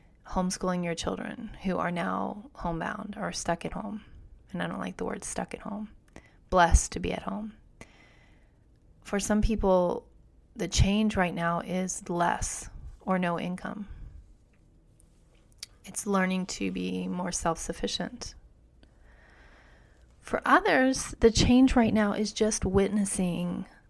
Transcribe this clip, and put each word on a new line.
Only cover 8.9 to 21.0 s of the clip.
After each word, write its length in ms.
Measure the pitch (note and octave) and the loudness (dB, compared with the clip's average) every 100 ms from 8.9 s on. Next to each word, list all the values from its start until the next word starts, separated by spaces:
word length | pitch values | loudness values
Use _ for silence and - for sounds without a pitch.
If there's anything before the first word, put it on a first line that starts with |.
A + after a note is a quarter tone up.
| - | -20
For 160 | - G3+ | -6 -2
some 220 | - G#3+ | 2 2
people, 640 | G#3 G#3+ G3 F#3 F3 - - - - _ _ - | 2 2 4 4 4 -2 -8 -20 -20 _ _ -8
the 120 | E3+ | 0
change 500 | - F#3+ G#3 A3 G3+ | 4 4 4 2 2
right 160 | F3+ | 0
now 260 | E3+ E3+ E3+ | 0 -2 -2
is 480 | - F3+ F#3 - - | -2 -4 -4 -6 -4
less 600 | F3 E3+ - - - - - - - | 0 2 0 -2 -6 -12 -14 -16 -8
or 180 | - F#3 | -2 0
no 180 | F3 E3+ | 0 -2
income. 500 | F3+ F#3 - - G3 - - - - - _ _ _ _ _ _ _ _ _ _ _ - - - - | -4 -6 -8 -10 -12 -14 -16 -18 -20 -20 _ _ _ _ _ _ _ _ _ _ _ -20 -20 -20 -14
It's 220 | - G#3 | -8 0
learning 380 | F#3+ F#3 F#3 F#3 | 2 2 0 -4
to 260 | - F#3+ | -4 -4
be 380 | F#3 F3+ F#3 F#3 | -4 -4 -4 -4
more 240 | F3+ F3+ | -6 -4
self-sufficient. 1000 | - F3 D#3+ - - G3 - F3 A#3+ - - - _ _ _ - _ - - - - - - - - - - - - | -2 -2 -2 -4 -6 -4 -4 -6 -10 -14 -16 -20 _ _ _ -20 _ -20 -20 -20 -20 -20 -20 -20 -20 -20 -20 -20 -20
For 200 | - - - | -6 -2 4
others, 680 | D4 G4+ D4 C4 C4 | 4 6 4 4 2